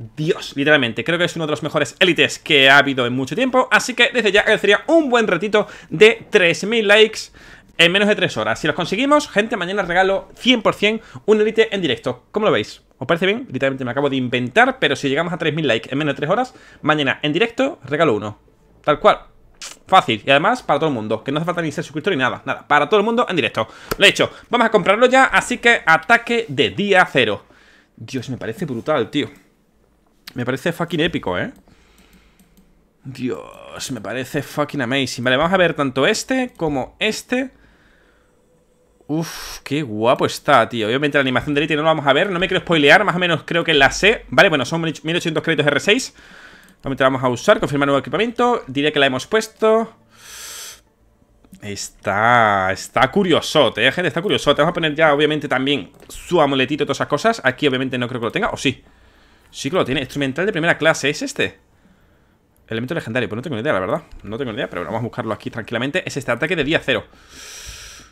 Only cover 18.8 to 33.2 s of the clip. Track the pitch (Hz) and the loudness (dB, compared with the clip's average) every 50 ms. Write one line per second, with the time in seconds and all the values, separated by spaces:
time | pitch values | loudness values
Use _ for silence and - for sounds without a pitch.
18.8 | - 151 147 - - 208 - - - _ _ _ _ _ _ - - - - _ | -2 -2 0 4 4 2 2 2 -4 _ _ _ _ _ _ -20 -20 -20 -20 _
19.8 | _ - 190 185 - - 113 104 - 135 139 143 170 214 254 - - - 151 139 | _ 4 4 4 4 4 -4 -2 2 2 2 4 4 0 -2 -2 -2 -2 0 0
20.8 | 160 156 135 110 107 107 113 107 - 135 143 151 165 180 165 175 165 151 - 175 | 0 -2 -2 -4 -4 -4 -6 -4 -4 -4 -4 -4 -4 -4 -4 -4 -4 -6 -6 -8
21.8 | 151 - 135 156 - 202 180 131 131 120 101 110 - 139 110 - - - 143 147 | -10 -8 -8 -6 -4 -2 -2 0 0 -2 -2 -4 -6 -8 -8 -6 0 2 2 2
22.8 | 147 - 214 202 202 233 240 240 240 - 185 156 113 98 - 113 110 - - - | 4 4 2 2 2 2 0 0 0 0 0 -2 -2 -2 -2 -2 -4 -4 -8 -18
23.8 | - - - - 190 196 - - 131 - - - - - 220 240 226 220 220 208 | -8 -8 0 4 4 4 4 4 -2 -2 -2 -12 -10 -6 -2 0 0 2 0 0
24.8 | 165 - 202 220 254 247 254 262 262 - 190 190 - - 247 240 - 233 233 - | 2 2 2 4 2 4 4 4 2 4 2 -2 -2 -2 -6 0 2 2 2 2
25.8 | - 165 160 156 - - 233 226 - - 233 226 220 - 135 135 123 98 92 - | 2 2 2 2 4 2 0 0 0 -2 -4 -4 -4 -4 0 0 0 0 0 -4
26.8 | 202 202 190 180 175 - - 139 117 107 98 - - _ _ _ _ _ _ _ | 0 2 4 4 4 4 2 0 0 0 -2 -6 -8 _ _ _ _ _ _ _
27.8 | _ _ _ - 117 - 131 127 113 135 123 95 - 107 113 - 180 139 123 113 | _ _ _ -20 -16 -10 -10 -10 -8 -8 -10 -10 -10 -10 -8 -8 -8 -6 -6 -6
28.8 | 101 151 156 135 110 - - 147 123 - - _ _ _ _ _ _ _ _ _ | -2 -2 0 0 -2 -2 -4 -6 -6 -6 -10 _ _ _ _ _ _ _ _ _
29.8 | _ _ _ _ _ _ _ _ _ - - 127 120 127 127 131 - 175 160 - | _ _ _ _ _ _ _ _ _ -14 -10 -8 -4 -4 -4 -4 -4 -4 -4 -4
30.8 | 170 160 175 147 160 175 151 120 - 92 90 95 139 240 - - _ _ _ _ | -6 -4 -2 -2 -2 -2 -2 -4 -4 -4 -4 -4 -4 -6 -10 -16 _ _ _ _
31.8 | _ _ _ _ _ _ _ _ _ _ _ _ _ _ _ _ _ _ _ _ | _ _ _ _ _ _ _ _ _ _ _ _ _ _ _ _ _ _ _ _
32.8 | _ _ _ _ - 135 120 123 | _ _ _ _ -18 -16 -12 -8